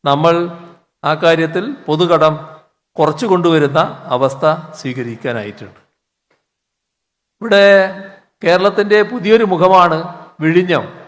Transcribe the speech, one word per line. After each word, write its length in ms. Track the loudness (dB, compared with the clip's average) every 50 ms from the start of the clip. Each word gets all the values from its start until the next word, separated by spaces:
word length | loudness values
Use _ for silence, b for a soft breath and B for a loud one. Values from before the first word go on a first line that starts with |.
| 0
നമ്മൾ 300 | 0 0 2 2 2 2 0 -2 -6 -10 -16 -20 -20 -20 _ _ _ _ _ -4
ആ 80 | -4 -4
കാര്യത്തിൽ 500 | 0 2 2 2 2 -2 -4 -4 -6 -8 -8 -12 -12 -6
പൊതുകടം 480 | -6 -2 -2 0 0 2 2 2 0 0 -2 -12 -18 -20 -20 _ _ _ _ _ _ _
കുറച്ചു 300 | -2 -2 -2 -2 -4 -2
കൊണ്ടുവരുന്ന 540 | 0 0 2 2 2 2 2 0 0 0 -2 -2 -2 -6 -16 -8 -6 -2
അവസ്ഥ 300 | -2 -2 -2 -2 0 -2 -2 -2 -2 -8 -18 -20 -12
സ്വീകരിക്കാനായിട്ടുണ്ട്. 1000 | -12 -10 -8 -8 -10 -10 -12 -10 -8 -8 -8 -6 -10 -12 -14 -18 -20 -20 -20 _ _ _ _ _ _ _ _ _ _ _ _ _ _ _ _ _ _ _ _ _ _ _ _ _ _ _ _ _ _ _ _ _
ഇവിടെ 260 | -2 2 4 4 6 6 6 4 4 0 -6 -14 -18 -20 -20 _ _ _ _ _
കേരളത്തിൻ്റെ 560 | 0 0 2 2 2 0 0 -2 0 2 2 2
പുതിയൊരു 420 | 2 0 -4 -6 0 2 2 2 2
മുഖമാണ് 540 | 0 0 2 2 4 6 4 4 2 0 -4 -6 -10 -14 -18 -20 -20 _ -4
വിഴിഞ്ഞം. 440 | -2 0 2 0 0 0 -2 -2 -4 -6 -16 -20 -20